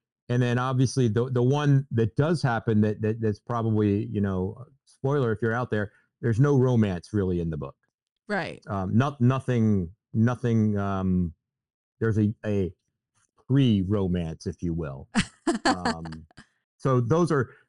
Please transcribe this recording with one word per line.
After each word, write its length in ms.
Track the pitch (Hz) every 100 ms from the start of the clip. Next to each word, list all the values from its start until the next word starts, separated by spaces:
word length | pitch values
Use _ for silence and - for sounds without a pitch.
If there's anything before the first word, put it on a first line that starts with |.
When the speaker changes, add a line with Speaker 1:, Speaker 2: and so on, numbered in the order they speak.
| _ _ -
Speaker 1:
And 120 | 123
then 160 | 123 120
obviously 500 | 127 127 131 135 120
the, 240 | 113 127
the 100 | 123
one 460 | 123 143 147 139 139
that 240 | 117 110 -
does 240 | 151 175
happen 400 | 127 113 117 107
that, 200 | 107 104
that, 200 | 107 113
that's 180 | 110 104
probably, 680 | - 117 113 107 104 101 117
you 80 | 104
know, 460 | 101 92 95 113 - _
spoiler 480 | _ _ 135 143 120
if 80 | 104
you're 120 | 113
out 180 | 117 123
there, 220 | 107 98 _ _ _
there's 180 | 123 110
no 180 | 147 139
romance 560 | 127 120 104 87 -
really 260 | 104 92 90
in 100 | 82
the 60 | 78
book. 200 | 69 - _ _ _ _ -
Speaker 2:
Right. 340 | 202 117 - -
Speaker 1:
Um, 300 | 98 92 107
not, 240 | 143 143
nothing, 680 | 120 131 - 120 110 101 87 - _
nothing, 640 | 113 117 120 120 113 107 101
um, 560 | 98 95 95 90 87 - _ _ _ _ _ -
there's 160 | 113 107
a, 160 | 104 - 107
a 280 | 101 87 - _ _ _ _ _ _ -
pre-romance, 1000 | 135 127 101 92 104 92 90 82 80 98
if 140 | -
you 120 | 87
will. 340 | 82 76 67 -
Speaker 2:
<laughs> 40 | 233 - _ - 240
Speaker 1:
Um, 640 | - - 240 165 165 80 80 - - _ _ _
so 220 | 139 127
those 320 | 117 160 175
are, 200 | 147 110 -